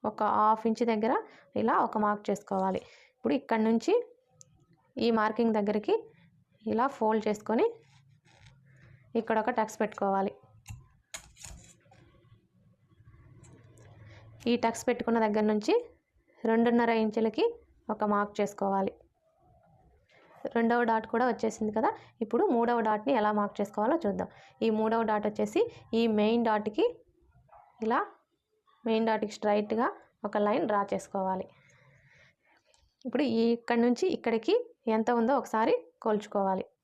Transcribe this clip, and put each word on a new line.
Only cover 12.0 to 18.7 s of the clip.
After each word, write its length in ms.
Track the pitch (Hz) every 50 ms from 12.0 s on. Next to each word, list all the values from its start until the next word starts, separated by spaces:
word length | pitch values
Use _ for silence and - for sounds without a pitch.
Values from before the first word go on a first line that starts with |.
| - _ _ - _ _ - _ _ _ _ _ _ _ _ _ _ _ _ _ - - - - - - - - - - - - - - - - - - - - - - - - - - - - -
ఈ 60 | 240 240
టక్స్ 280 | 240 - 233 226 - -
పెట్టుకున్న 320 | - 247 240 233 - 226 233
దగ్గర 240 | 220 214 208 220 214
నుంచి 300 | 214 214 208 208 - 381 480 480 - - _ _ _ _ _ _ _ _ _ -
రెండున్నర 480 | 220 226 226 233 240 240 233 240 233 233 226
ఇంచులకి 460 | 220 214 214 240 220 226 220 - 370 466 466 - - _ _ _ _ -
ఒక 160 | 214 214 214
మార్క్ 280 | 208 208 202 208 208 208
చేసుకోవాలి. 580 | - 208 196 202 - 196 196